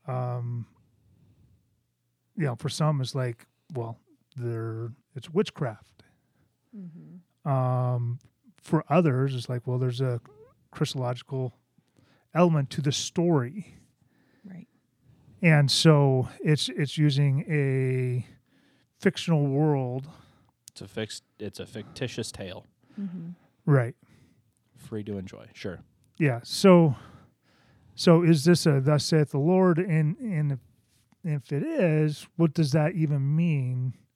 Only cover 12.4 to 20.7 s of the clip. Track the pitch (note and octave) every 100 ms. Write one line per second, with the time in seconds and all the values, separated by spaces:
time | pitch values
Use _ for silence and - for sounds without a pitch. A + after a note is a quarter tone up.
12.4 | F3 D#3 C3+ - C#3+ - - - E3+ D#3
13.4 | B2 G3+ - - _ _ _ _ _ _
14.4 | F#3+ F3 - _ _ _ _ _ _ -
15.4 | F3 D3+ C3+ - E3 D3 C#3 C3 B2 -
16.4 | B3+ D3+ - E4+ C#3+ - D3+ C#3 C#3+ C3+
17.4 | - D3+ C#3 C3 C3 B2+ B2+ B2 - -
18.4 | _ _ _ _ _ _ G3 - - D#3
19.4 | C#3+ C#3 D#3 C#3+ B2 C3 D3 - _ _
20.4 | _ _ -